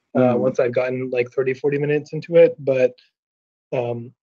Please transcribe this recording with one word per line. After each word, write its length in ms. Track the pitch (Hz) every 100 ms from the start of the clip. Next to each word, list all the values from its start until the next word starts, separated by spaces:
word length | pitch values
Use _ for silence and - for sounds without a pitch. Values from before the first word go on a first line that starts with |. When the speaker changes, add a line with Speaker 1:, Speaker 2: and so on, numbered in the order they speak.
| _
Speaker 1:
uh, 200 | 131 123
Speaker 2:
Mm. 40 | 123
Speaker 1:
once 200 | 127 127
I'd 140 | 123
gotten, 360 | 123 127 127 127
like, 200 | 127 120
thirty, 220 | 135 131
forty 240 | 127 147 143
minutes 340 | 147 147 143
into 240 | 156 160 170
it. 200 | 165 165
But, 360 | 135 131 127 - _ _ _ _ _ _ _
um, 420 | 135 120 120 120 -